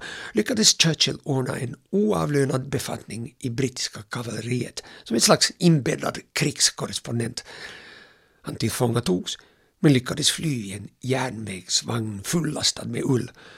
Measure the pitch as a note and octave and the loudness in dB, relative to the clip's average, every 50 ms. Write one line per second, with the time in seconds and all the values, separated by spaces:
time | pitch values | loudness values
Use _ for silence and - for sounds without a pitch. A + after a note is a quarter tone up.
0 | - - - - - - - G#3+ G#3+ - B3+ G#3+ A3 - - - - E3 D3+ - | -8 -12 -12 -12 -10 -2 0 0 0 0 2 4 4 4 6 6 4 2 4 2
1 | - - - - - D3+ C3+ C3 B2+ B2+ - - B2+ B2 D3+ - _ - - G3 | 0 0 0 -4 -2 0 0 0 0 -2 -4 -4 -4 -6 -8 -10 _ -2 0 2
2 | G#3 G#3+ G3 E3 D#3+ D3+ D3 C#3 C3+ C3 B2+ C3 C3 C#3+ C#3 B2 - - - - | 2 2 2 2 0 2 2 2 2 2 0 -2 -2 -2 -4 -4 -4 -4 -8 -8
3 | - - G2+ A2+ A#2 - _ - - B2 A#2 A#2+ C3 B2+ B2+ - - - - G#2+ | -10 -10 -10 -10 -10 -10 _ -8 -6 -6 -2 0 -2 -2 -2 -4 -6 -6 -8 -12
4 | G#2 - - B2 A2+ A#2 A2+ A2 A2 A#2+ B2+ B2 - - - - - - - - | -12 -10 -8 -8 -6 -6 -6 -6 -4 -2 -2 -2 -2 -4 -8 -14 -14 -16 -20 -14
5 | - - A3+ A#3 - - E3 - - - - - E3+ E3+ E3 C#3+ A#2 - - - | -6 -2 0 4 6 6 6 6 4 0 0 4 6 6 6 6 4 0 -2 0
6 | - - - - - _ - - D3 D3+ - - - - - - C3 G2+ G2+ - | -2 -4 -4 -6 -12 _ -2 0 0 0 2 2 2 2 2 -2 -8 -6 -6 -8
7 | - C3+ A#2+ A#2 A#2 A#2 A#2+ - - - - - - - - - - - - - | -6 -4 -2 -2 -2 -4 -6 -10 -12 -14 -16 -16 -16 -16 -16 -18 -20 -20 -20 -20
8 | - - _ _ _ _ _ _ - - - - A#2+ A2 - - B2+ A#2 A#2 A#2+ | -20 -20 _ _ _ _ _ _ -10 -10 -6 -2 -2 -2 0 0 0 2 2 0
9 | - - F3+ F#3 - - - - - _ _ _ _ _ _ - - D3+ C3+ B2 | 2 2 0 0 -2 -6 -10 -10 -14 _ _ _ _ _ _ 4 6 6 6 6
10 | B2 - - D#3 D3 - - - D3+ D#3 C3+ A#2+ G#2 G2 F#2+ G#2 G2+ - _ _ | 2 0 -4 0 2 0 0 0 -2 -2 -2 -2 -4 -8 -10 -10 -12 -14 _ _
11 | - B2 C3 B2+ B2+ B2+ A2+ A2 A2 G2+ F#2+ F2+ - - - - - A#2+ A#2 A#2 | -2 -2 0 0 0 -4 -4 -6 -8 -8 -8 -10 -6 -2 -2 -2 0 0 -2 -2
12 | A2 G#2+ G#2 G2 - - - F3 D#3+ D#3 C#3+ B2 A#2 - - - - A2+ A#2+ - | -2 -4 -6 -8 -4 -2 -2 0 0 0 -2 0 0 -2 -2 -2 -6 -6 -4 -2
13 | - - C3 A2+ A#2+ - - - - - - | 2 2 2 2 0 -4 -12 -18 -20 -20 -20